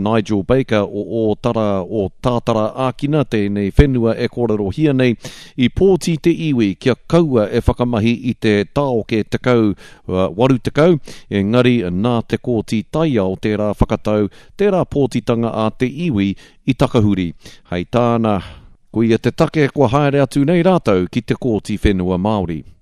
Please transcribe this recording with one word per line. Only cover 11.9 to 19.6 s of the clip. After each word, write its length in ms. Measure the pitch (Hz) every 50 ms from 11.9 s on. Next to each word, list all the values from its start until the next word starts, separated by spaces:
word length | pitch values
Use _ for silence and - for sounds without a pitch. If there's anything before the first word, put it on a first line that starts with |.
nā 260 | 87 90 104 123 120 117 -
te 120 | - 117 -
kōti 420 | - 127 123 110 101 - 120 110 - -
tai 180 | - 156 165 160 131 107
ao 140 | 95 92 95
tērā 360 | - - 110 104 101 104 104 98
whakatau, 560 | - - - 113 - - 107 107 107 104 98 - - - - -
tērā 260 | - 196 208 190 175 135
pōtitanga 680 | - - 147 135 117 - 127 - - 120 113 117 113
a 180 | - 107 110 110
te 180 | - - 131 123
iwi 420 | - 151 175 175 123 101 98 98 92 - - - _ _ _
i 80 | - 131
Takahuri. 580 | - 139 - - 123 101 104 101 92 90 85 78 - - - - - - -
Hei 160 | 87 90 90
tāna, 540 | - - 117 120 120 117 117 113 110 104 92 85 - - - - - - _ _
ko 160 | _ - 107 117
ia 160 | 113 120 -
te 120 | - 123
take 380 | - - 165 147 - 160